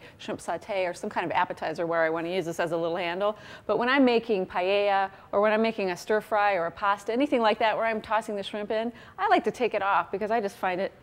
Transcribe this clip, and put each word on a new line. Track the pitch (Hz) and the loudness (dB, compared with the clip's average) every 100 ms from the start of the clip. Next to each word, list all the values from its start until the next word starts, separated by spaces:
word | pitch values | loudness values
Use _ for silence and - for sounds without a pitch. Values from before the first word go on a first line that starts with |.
| - - | -10 -18
shrimp | - 208 | -10 -10
satay | - 170 - 196 185 | -6 -8 -4 -2 -2
or | 180 | -4
some | 208 | -6
kind | 226 | -4
of | 175 | -2
appetizer | - 180 175 170 156 170 | 0 -2 -2 -6 -4 -2
where | 165 | 2
I | 160 | 2
wanna | 165 165 | 0 -2
use | 185 165 | -2 -4
this | 170 | -2
as | 170 | -2
a | 165 | 0
little | 165 170 | -2 -2
handle. | 175 175 202 214 - - - | -2 0 -2 -2 -10 -20 -2
But | 208 | 0
when | 240 | 2
I'm | 269 | 6
making | 262 233 226 208 185 | 6 4 2 -2 0
paella | 196 180 202 202 196 190 - - | -2 2 2 4 2 0 -6 -4
or | 202 | 2
when | 214 | 2
I'm | 214 | 4
making | 226 220 190 | 2 0 -4
a | 175 | -4
stir | - 214 | 0 0
fry | 208 220 202 196 | 2 2 4 2
or | 165 | -2
a | |
pasta, | - 208 202 - | -2 0 0 0
anything | 226 285 269 | 0 2 4
like | 226 220 | 2 4
that | 226 175 | 2 2
where | 226 | 0
I'm | 220 | -2
tossing | - 220 220 208 | -2 -2 -2 -8
the | |
shrimp | 190 214 208 | -6 -8 -4
in, | 220 226 233 - - | -2 -2 -8 -18 -4
I | 403 | 2
like | 381 | 2
to | - | 2
take | 208 240 208 | -2 -2 0
it | |
off | 196 180 165 | 0 0 0
because | 196 208 | -4 -2
I | 233 | 0
just | 196 - | -2 -4
find | 190 180 | -4 -2
it | 196 - | -4 -8